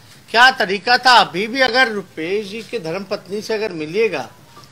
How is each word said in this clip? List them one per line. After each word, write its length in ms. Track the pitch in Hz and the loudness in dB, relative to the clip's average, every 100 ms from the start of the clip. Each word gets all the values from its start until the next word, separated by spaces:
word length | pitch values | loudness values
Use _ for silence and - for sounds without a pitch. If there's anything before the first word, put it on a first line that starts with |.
| - - - | -20 -20 -2
क्या 200 | 220 254 | 4 4
तरीका 460 | 254 196 202 240 247 | 4 -2 -2 0 2
था? 140 | 254 | 6
अभी 360 | 233 156 165 220 | 6 4 0 -4
भी 140 | 269 | 0
अगर 300 | 262 240 240 | 0 2 0
रुपेश 560 | 208 175 - 160 202 196 | -2 -10 -10 -6 -6 -6
जी 140 | 226 | -12
के 180 | 208 160 | -10 -10
धर्मपत्नी 640 | 160 180 196 208 - 208 | -8 -8 -8 -10 -8 -10
से 120 | - | -6
अगर 180 | 220 214 | -4 -4
मिलिएगा, 560 | 165 151 190 226 151 113 - - - - | -6 -6 -2 0 -2 -8 -16 -20 -20 -20